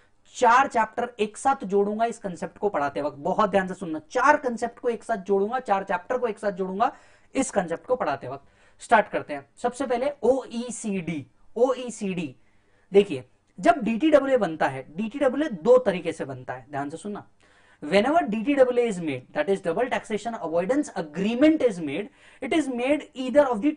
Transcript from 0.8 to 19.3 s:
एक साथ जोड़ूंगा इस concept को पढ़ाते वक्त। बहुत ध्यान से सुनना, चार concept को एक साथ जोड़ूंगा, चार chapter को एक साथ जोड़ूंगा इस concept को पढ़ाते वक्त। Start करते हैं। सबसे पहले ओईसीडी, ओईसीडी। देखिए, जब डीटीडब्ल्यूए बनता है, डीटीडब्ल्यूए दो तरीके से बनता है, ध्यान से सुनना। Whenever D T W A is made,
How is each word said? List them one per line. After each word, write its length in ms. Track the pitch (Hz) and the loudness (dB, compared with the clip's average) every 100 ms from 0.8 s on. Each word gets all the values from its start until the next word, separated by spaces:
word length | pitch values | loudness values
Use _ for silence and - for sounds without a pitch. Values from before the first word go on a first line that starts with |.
| 214 - 240 - | -2 -2 -6 -4
एक 180 | 214 - | -4 -2
साथ 280 | 269 269 190 | 0 0 0
जोड़ूंगा 400 | 202 202 214 233 | 0 0 0 -2
इस 120 | 226 | -4
concept 400 | 196 165 180 - | -10 -10 -12 -4
को 120 | 208 | -2
पढ़ाते 320 | 180 143 - | 0 -2 -2
वक्त। 160 | 147 139 | -6 -4
बहुत 320 | 151 185 214 | -4 0 2
ध्यान 180 | 196 185 | 2 -2
से 60 | |
सुनना, 260 | 180 175 156 | -6 -8 -8
चार 380 | - 247 262 294 | -6 2 4 4
concept 420 | 254 226 233 - | 2 -4 -6 -4
को 100 | 247 | -4
एक 140 | 220 | -4
साथ 140 | - 220 | -4 -6
जोड़ूंगा, 420 | 185 196 202 254 | 0 0 0 -2
चार 240 | 208 196 | 0 -2
chapter 340 | 190 196 - 254 | 0 -4 -4 -4
को 100 | 233 | -2
एक 120 | 208 | -4
साथ 120 | 208 | -4
जोड़ूंगा 440 | 185 185 190 254 - - _ _ - | -4 -4 0 0 -2 -18 _ _ -4
इस 160 | 254 | -2
concept 340 | 202 170 165 - | -2 -2 -4 -2
को 100 | - | -2
पढ़ाते 320 | 170 135 127 | 0 -4 -6
वक्त। 180 | 135 - _ _ - | -12 -16 _ _ -14
Start 260 | - 226 202 | 2 4 4
करते 260 | - - | -2 -6
हैं। 160 | 285 - _ | -10 -12 _
सबसे 280 | 240 - 262 | -6 -4 -2
पहले 240 | 240 277 - | -2 -2 0
ओईसीडी, 1040 | 226 262 - 233 247 - 220 190 165 160 127 _ - 220 | 2 2 0 -8 -8 -8 -6 -4 -4 -6 -8 _ -8 0
ओईसीडी। 800 | 262 247 247 - 202 180 151 - _ _ _ _ - | 2 0 -6 -8 -6 -4 -6 -10 _ _ _ _ 2
देखिए, 360 | 196 202 135 - _ _ - | 4 4 0 -10 _ _ -2
जब 220 | 185 349 | 2 2
डीटीडब्ल्यूए 540 | 214 226 311 294 269 262 | 2 0 4 4 4 2
बनता 300 | 185 160 151 | 0 -2 -2
है, 280 | 135 131 156 | -2 -10 -8
डीटीडब्ल्यूए 540 | 220 285 277 262 311 | -8 -2 0 0 -4
दो 260 | 214 233 254 | -2 4 4
तरीके 340 | 254 180 165 | 4 -2 -4
से 140 | 160 147 | -8 -8
बनता 280 | 127 127 | -10 -12
है, 120 | 127 120 | -14 -10
ध्यान 180 | 139 143 | -8 -6
से 80 | 160 | -8
सुनना। 300 | 208 196 - _ _ _ _ _ 294 | -12 -12 -14 _ _ _ _ _ 0
Whenever 360 | - 285 330 | 2 4 2
D 240 | 294 226 220 | 2 -2 0
T 100 | 277 | 4
W 180 | 247 | 4
A 180 | 240 233 | 4 0
is 60 | 180 | -2
made, 380 | 160 127 - | -4 -6 -6